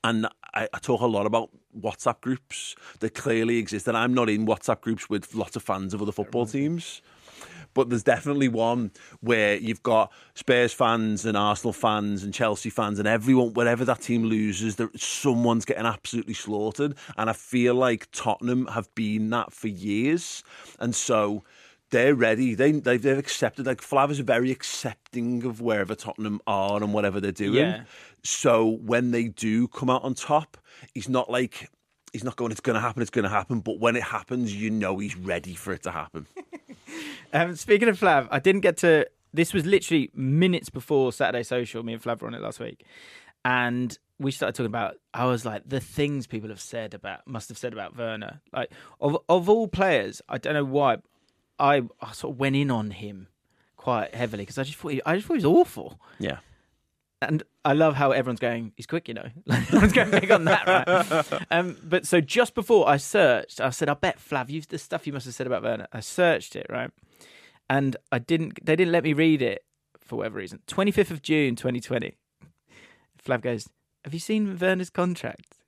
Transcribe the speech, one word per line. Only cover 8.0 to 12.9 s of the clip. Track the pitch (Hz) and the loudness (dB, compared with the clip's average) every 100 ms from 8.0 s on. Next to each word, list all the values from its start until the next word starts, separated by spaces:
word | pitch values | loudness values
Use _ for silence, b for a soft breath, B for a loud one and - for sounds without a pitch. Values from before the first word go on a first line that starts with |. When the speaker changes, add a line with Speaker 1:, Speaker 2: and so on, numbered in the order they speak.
Speaker 1:
definitely | 117 120 143 143 135 | 2 2 0 2 2
one | 113 113 123 107 B B B | 2 2 0 -2 B B B
where | 113 113 104 | 0 4 4
you've | 104 113 110 | 2 -2 -4
got | - 110 - b b | 2 4 4 b b
Spurs | - - 123 120 | -8 2 4 4
fans | - 120 113 110 104 113 | 4 2 4 0 -2 0
and | 104 | 2
Arsenal | 104 104 120 | 2 0 -2
fans | 101 113 107 104 101 | 0 0 2 -2 -4
and | 101 | -6
Chelsea | - 117 104 110 | -2 0 0 -4
fans | - 104 | -4 -2